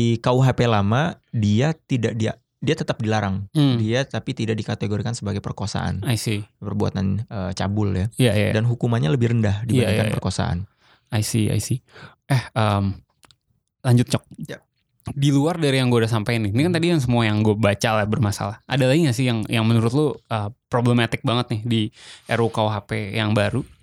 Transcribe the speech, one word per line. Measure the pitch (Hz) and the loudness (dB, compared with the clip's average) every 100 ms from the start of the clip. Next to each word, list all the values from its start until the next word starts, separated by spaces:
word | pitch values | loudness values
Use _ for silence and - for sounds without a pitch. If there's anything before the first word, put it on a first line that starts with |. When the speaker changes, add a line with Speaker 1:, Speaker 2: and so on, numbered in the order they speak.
| 117 117 | 2 2
Speaker 1:
K | 127 | 2
U | 127 | 4
H | 131 | 2
P | 123 | 2
lama, | 120 107 98 120 170 - _ | 2 2 2 0 0 -6 _
dia | 120 104 104 147 160 | 0 2 2 2 -2
tidak, | _ 127 110 | _ -2 -2
dia, | 110 107 - _ _ | -2 -4 -6 _ _
dia | 123 160 | -4 -2
tetap | 147 - | -4 -4
dilarang. | 107 110 101 95 101 | -2 0 -2 -4 -2
Speaker 2:
Hmm. | 156 143 | 2 2
Speaker 1:
Dia | 120 110 120 | 2 0 0
tapi | 139 117 - | -2 -6 -6
tidak | 131 110 | -4 -2
dikategorikan | 107 104 107 98 104 107 | -2 -4 -4 -4 -4 -4
sebagai | 117 101 98 | -6 -6 -6
perkosaan. | - - 101 92 90 92 | -6 -8 -6 -4 -4 -4
Speaker 2:
I | - | -2
see. | 113 - 104 104 _ | -2 -2 -4 -8 _
Speaker 1:
Perbuatan, | 101 104 104 98 98 98 117 | -8 -4 -2 -2 -2 -2 -6
eh, | 110 92 | -8 -8
cabul | 95 98 104 104 | -4 -2 0 0
ya. | 95 107 | 0 -2
Speaker 2:
Iya, | - 123 104 | 2 2 2
iya. | 101 | 2
Speaker 1:
Dan | 104 117 | 2 0
hukumannya | 120 123 117 151 | 0 0 0 0
lebih | 139 117 | 0 2
rendah | 120 107 101 | 2 0 -2
Speaker 2:
Iya, | 120 | 0
Speaker 1:
dibandingkan | 123 104 107 | 0 2 0
Speaker 2:
iya, | |
iya. | 107 | 0
Speaker 1:
perkosaan. | - 185 - 87 87 98 _ _ _ _ | -2 -4 -2 -2 -4 -8 _ _ _ _
Speaker 2:
I | 110 | -4
see, | 104 113 104 | -2 0 0
I | 104 | -2
see. | - 127 - - - _ - | -2 -6 -8 -20 -20 _ -2
Eh, | 131 - | -2 -2
em, | - 107 101 98 92 _ _ _ _ _ _ _ _ | -2 0 2 0 -4 _ _ _ _ _ _ _ _
lanjut, | 127 120 123 | 2 2 4
Cok. | - - - | -2 -4 -16
Speaker 1:
Ya. | - - _ _ _ _ - | -14 -14 _ _ _ _ -10
Speaker 2:
Di | 139 143 | 0 2
luar | 139 151 170 | 4 2 0
dari | 147 131 | 0 2
yang | 127 | 2
gue | 120 | 2
udah | 113 | 2
sampein | 113 104 117 | 0 0 0
nih, | 104 | 0
ini | 110 | 0
kan | 170 | 2
Speaker 1:
Hmm. | 165 | 2
Speaker 2:
tadi | 170 | 2
yang | 165 | 2
semua | 123 120 | 2 2
yang | 110 107 | 2 4
gue | 107 104 | 2 4
baca | 104 101 117 | 2 2 2
lah | 110 | 2
bermasalah. | 104 107 104 98 101 - | 0 0 0 0 -6 -8
Ada | - 131 131 | -4 0 2
lagi | 151 | 4
nggak | 156 113 | 2 0
sih | |
yang, | 127 113 101 | 0 -2 -2
yang | 117 | 0
menurut | 110 113 113 | 4 4 2
lu, | 135 151 - _ | 0 0 -4 _
eh, | 113 104 - _ | -6 -6 -12 _
problematik | 123 120 120 113 - | 0 2 2 2 0
banget | - 120 120 | -2 -2 -2
nih | 107 | -6
di | 117 113 110 - - - - | -2 -2 -2 -8 -20 -20 -4
R | 117 | 0
U | 113 | 0
K | 113 | 0
U | 107 | -2
H | 107 | -2
P | - 110 101 | -6 -8 -4
yang | 110 107 | -2 0
baru? | 110 101 113 - - | 2 2 -2 -6 -6